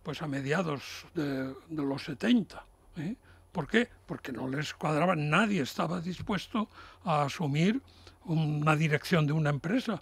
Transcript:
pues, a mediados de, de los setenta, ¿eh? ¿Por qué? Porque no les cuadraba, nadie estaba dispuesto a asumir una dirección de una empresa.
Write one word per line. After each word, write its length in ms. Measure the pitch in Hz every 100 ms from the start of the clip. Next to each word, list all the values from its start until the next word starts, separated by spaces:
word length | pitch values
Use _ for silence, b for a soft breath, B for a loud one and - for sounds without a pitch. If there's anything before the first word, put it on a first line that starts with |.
pues, 200 | - 143
a 40 | 160
mediados 800 | 139 135 160 165 139 - - -
de, 340 | - 143 131 131 135 -
de 140 | 156
los 200 | 139 135
setenta, 600 | - 131 196 240 175 - - _ - -
¿eh? 200 | 156 247 b b -
¿Por 140 | 175 143
qué? 220 | 226 240 - -
Porque 240 | 127 -
no 140 | 123 131
les 260 | 135 151
cuadraba, 420 | - 151 151 175 170
nadie 460 | 147 160 220 196
estaba 380 | 127 - 170 175
dispuesto 680 | 165 170 - 311 - 226 214 B B B
a 180 | 185 151
asumir 580 | 139 - 147 147 180 254 - B B B
una 520 | - 160 151 151 151 151
dirección 500 | 156 147 - 175 147
de 60 |
una 180 | 156 147
empresa. 500 | 143 160 247 233 196